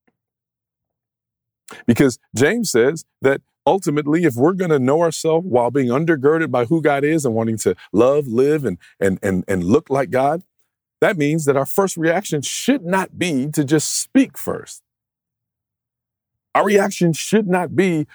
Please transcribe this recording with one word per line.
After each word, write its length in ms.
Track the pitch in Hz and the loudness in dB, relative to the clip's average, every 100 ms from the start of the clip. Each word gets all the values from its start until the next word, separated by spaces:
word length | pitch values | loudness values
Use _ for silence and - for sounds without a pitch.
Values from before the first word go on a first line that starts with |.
| _ _ _ _ _ _ _ _ _ _ _ _ _ _ _ _ - - - | _ _ _ _ _ _ _ _ _ _ _ _ _ _ _ _ -20 -14 -2
Because 320 | 117 143 - _ 107 | 2 2 0 _ 0
James 360 | 143 233 208 | 0 2 0
says 340 | 113 127 165 - _ | 2 2 0 -10 _
that 200 | 135 135 _ _ - | 0 0 _ _ 0
ultimately, 560 | 190 170 147 147 160 | 0 0 -4 0 0
if 120 | 170 117 | 0 2
we're 180 | 147 | 0
gonna 260 | 190 185 147 | 0 0 0
know 220 | 127 156 | 2 2
ourselves 440 | 170 - 160 160 185 | 0 -2 -2 -2 0
while 240 | 123 120 | 0 0
being 200 | 135 123 | 0 0
undergirded 600 | 127 165 156 135 160 156 | 0 0 0 2 2 0
by 160 | 123 117 | -2 0
who 160 | 165 | 0
God 220 | 151 143 | 0 0
is 220 | 143 160 135 | 0 0 -2
and 100 | 110 | -2
wanting 220 | 113 113 | -2 -2
to 180 | 104 92 - | -2 -2 -4
love, 360 | 95 123 147 135 | 2 2 2 0
live, 380 | 113 139 156 127 | 0 2 2 -2
and, 140 | 87 - - | -8 -12 -4
and, 200 | 98 92 | -2 -2
and, 220 | 101 92 - | -2 -2 -2
and 160 | 95 | -4
look 260 | 87 131 - | 2 0 0
like 180 | 139 98 | -4 -2
God, 340 | 123 139 165 - _ _ _ _ - | 0 0 -2 -8 _ _ _ _ -2
that 160 | 165 190 | -2 0
means 280 | 143 160 143 | 0 0 0
that 120 | 135 | 0
our 100 | 139 | 0
first 280 | - 196 - | 0 -2 0
reaction 460 | 160 170 - 156 | -2 -2 -2 -6
should 420 | 127 - - 277 170 | -6 -6 -2 -2 0
not 340 | 190 180 151 | -2 -4 -4
be 320 | 175 135 143 | -2 -2 -2
to 120 | 156 | -2
just 380 | 135 156 - - | 0 0 -2 -6
speak 360 | - 262 262 - | -2 0 0 -2
first. 440 | - - - - _ _ _ _ _ _ _ _ _ _ _ _ _ _ _ _ _ 139 | -8 -8 -10 -20 _ _ _ _ _ _ _ _ _ _ _ _ _ _ _ _ _ 0
Our 100 | 190 | 2
reaction 480 | 202 202 - 170 | 2 2 0 0
should 340 | 151 - 208 208 | 0 0 0 2
not 280 | 180 175 - | -2 -2 0
be 320 | 190 160 147 | 0 0 -4